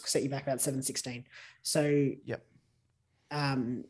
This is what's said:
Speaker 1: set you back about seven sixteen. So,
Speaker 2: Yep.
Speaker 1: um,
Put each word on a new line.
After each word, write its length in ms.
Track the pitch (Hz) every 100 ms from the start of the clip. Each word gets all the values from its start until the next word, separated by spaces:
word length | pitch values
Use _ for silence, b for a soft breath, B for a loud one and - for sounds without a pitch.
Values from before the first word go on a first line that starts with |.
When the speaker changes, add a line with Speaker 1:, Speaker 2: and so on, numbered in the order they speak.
| -
Speaker 1:
set 180 | 151
you 60 | 135
back 140 | 135
about 160 | 143 127
seven 200 | - 131
sixteen. 440 | 131 127 127 120 123 B B B
So, 200 | - 165 147 147 139 - 123
Speaker 2:
Yep. 180 | 117 - - _ _ _ _ _ _ -
Speaker 1:
um, 520 | 151 139 135 117 123 -